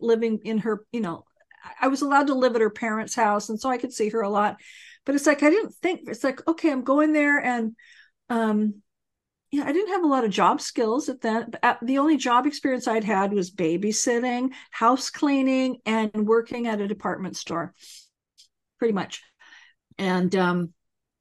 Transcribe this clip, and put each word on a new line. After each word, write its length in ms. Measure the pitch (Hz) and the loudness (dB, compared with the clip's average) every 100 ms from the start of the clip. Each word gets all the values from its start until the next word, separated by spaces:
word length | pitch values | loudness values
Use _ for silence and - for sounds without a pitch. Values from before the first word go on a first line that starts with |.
living 380 | 233 226 226 214 | 0 2 2 -2
in 160 | 208 220 | -2 -2
her, 260 | 220 208 - | -2 -4 -4
you 100 | 240 | -6
know, 240 | 190 165 - _ _ _ | -6 -6 -14 _ _ _
I, 220 | 180 - 269 | -20 -2 0
I 20 | |
was 140 | 269 | 0
allowed 260 | 285 277 285 | 2 2 2
to 80 | 262 | 2
live 200 | 254 226 | 2 4
at 60 | |
her 100 | 214 | 0
parents' 440 | 214 226 220 214 - | 0 -4 -4 -4 0
house, 340 | 220 208 208 | 2 0 -2
and 100 | 220 | -6
so 100 | 262 | -4
I 80 | 247 | -4
could 160 | 254 | -4
see 160 | - 214 | -2 -2
her 120 | 226 | 0
a 80 | 202 | 0
lot. 280 | 208 208 208 - - - - - | 0 0 -2 -16 -20 -20 -12 -2
But 80 | 285 | 0
it's 120 | 302 | 2
like, 160 | 285 | 4
I 60 | 294 | 4
didn't 240 | 381 392 - | 4 0 -4
think, 260 | 349 339 240 | -4 -4 -8
it's 160 | 220 | -4
like, 240 | 269 262 - | -4 -2 -2
okay, 240 | 330 330 | 0 0
I'm 120 | 262 | 0
going 300 | 247 285 311 | 2 2 4
there, 240 | 302 285 285 | 4 2 2
and, 380 | 247 240 220 226 - - _ _ _ | 0 -2 -4 -6 -20 -20 _ _ _
um, 520 | 233 220 214 214 208 _ _ _ _ _ _ _ | -2 2 2 0 -2 _ _ _ _ _ _ _
yeah, 120 | 285 | -4
I 80 | - | 0
didn't 220 | 320 403 | 0 0
have 100 | 381 | 0
a 40 | 320 | 2
lot 180 | 269 226 | 2 2
of 60 | |
job 280 | 196 185 277 | 2 2 2
skills 480 | - - 220 247 302 | -4 -2 0 0 -2
at 140 | 254 | -4
that. 300 | 226 220 233 | -2 -2 -4
But 120 | - | 0
at, 140 | 240 - | 0 0
the 180 | 233 269 | -2 2
only 180 | 294 285 | 2 2
job 280 | 254 240 285 | 2 2 2
experience 420 | 285 277 254 - | -2 -2 -2 0
I'd 160 | 220 208 | -2 0
had 260 | 196 196 | 0 2
was 200 | 202 185 | 0 -2
babysitting, 960 | - 160 175 208 214 269 240 247 240 262 - - | -2 -2 0 -2 -2 0 0 0 -2 -4 -6 -14
house 380 | - 226 262 - | 0 2 2 -2
cleaning, 680 | - 294 277 262 262 262 247 - | -2 0 2 2 2 0 -2 -2
and 260 | 220 220 214 208 | -2 0 -2 2
working 400 | 226 226 240 233 | 2 0 -4 -4
at 140 | 208 | -2
a 60 | 202 | -4
department 500 | 202 196 - 185 - | -4 -6 -6 -8 -10
store, 360 | - 165 170 - - - - _ _ _ _ _ _ _ | -8 -6 -6 -12 -20 -20 -20 _ _ _ _ _ _ _
pretty 140 | 233 | -2
much. 280 | 196 - - - _ - - - _ _ - | 0 -4 -10 -20 _ -20 -20 -20 _ _ -6
And, 380 | 190 185 180 190 | -2 0 2 2
um, 380 | 180 180 170 - _ _ _ _ | 2 0 -4 -10 _ _ _ _